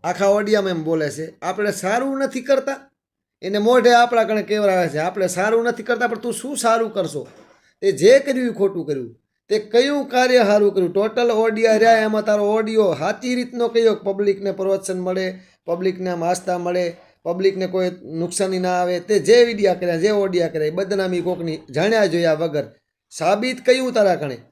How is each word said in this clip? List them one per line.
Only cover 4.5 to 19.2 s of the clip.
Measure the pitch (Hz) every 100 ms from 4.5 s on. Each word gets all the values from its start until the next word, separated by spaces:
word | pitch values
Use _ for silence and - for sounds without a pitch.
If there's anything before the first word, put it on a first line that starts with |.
| 208 202 185 170
છે, | 147
આપણે | 165 185 180
સારું | 180 202 226
નથી | 233 233
કરતા, | 214 233 233
પણ | 214
તું | 240
શું | - 254 285
સારું | 233 226 226
કરશો? | 202 165 143 120 - - _ _ _
તે | 196
જે | 147 180 269
કર્યું | 277 254 247
એ |
ખોટું | 208 196 185 147
કર્યું, | 139 117 113 _ _ _
તે | 214
કયું | 208 233 269 294
કાર્ય | 269 247 254 254
સારું | 208 208 208
કર્યું? | 196 180
ટોટલ | 185 214 220 240
ઓડિયા | 220 226 214 226 214
રહ્યા, | 226
એમાં | 226 214 214
તારો | 214 208
ઓડિયો | 208 214 220 220 202
સાચી | 147 165 214 254
રીતનો | 247 247 247 233
કયો, | 233 226
પબ્લિકને | 208 196 196 202 196 196
પ્રવચન | 190 190 190 190 185
મળે, | 180 185 185 185 - _ -
પબ્લિકને | 175 185 185 185
આમ | 175
આસ્થા | 165 180 185 180
મળે, | 175 180 175 170 - _
પબ્લિકને | - 180 190 190 185
કોઈ | 185 180 180 - 160
નુકસાની | 170 - 190 185
ના | 185
આવે, | 180 180 175
તે | 175
જે | 208